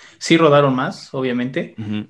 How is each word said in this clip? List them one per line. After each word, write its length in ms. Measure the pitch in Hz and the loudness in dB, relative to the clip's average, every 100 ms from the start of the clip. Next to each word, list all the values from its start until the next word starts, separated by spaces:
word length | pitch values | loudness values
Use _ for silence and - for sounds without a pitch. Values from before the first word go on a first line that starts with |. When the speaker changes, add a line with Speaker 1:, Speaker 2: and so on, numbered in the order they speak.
| - _ | -20 _
Speaker 1:
Sí 180 | - 165 | 2 4
rodaron 380 | 160 143 143 127 | 6 4 4 0
más, 360 | 151 - - | -4 -8 -12
obviamente, 600 | 135 131 123 127 - 117 - | -6 -4 -4 -4 -6 -8 -10
Speaker 2:
Ujú. 280 | 107 107 107 | -8 -8 -10